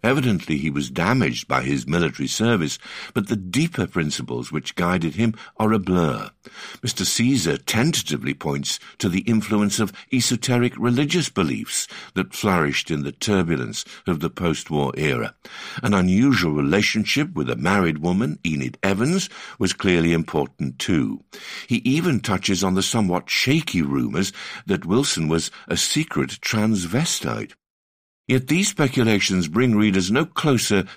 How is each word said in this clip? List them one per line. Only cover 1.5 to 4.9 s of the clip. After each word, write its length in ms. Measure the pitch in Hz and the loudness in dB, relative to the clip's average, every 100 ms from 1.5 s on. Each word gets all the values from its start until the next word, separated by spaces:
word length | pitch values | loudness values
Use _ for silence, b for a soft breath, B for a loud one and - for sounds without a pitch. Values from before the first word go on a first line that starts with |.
| 65 | -2
his 240 | 64 69 60 | 0 -2 0
military 400 | 85 80 - 73 | 0 0 0 -4
service, 500 | - 110 113 76 - B B B - | 0 2 2 0 -4 B B B -4
but 120 | 101 | -2
the 80 | 107 | -4
deeper 520 | 92 104 165 - 87 | -2 0 0 0 -2
principles 640 | - 76 - 62 60 62 | 0 -2 -4 -6 -8 -4
which 240 | 78 - - | -6 -6 -4
guided 400 | 87 | 0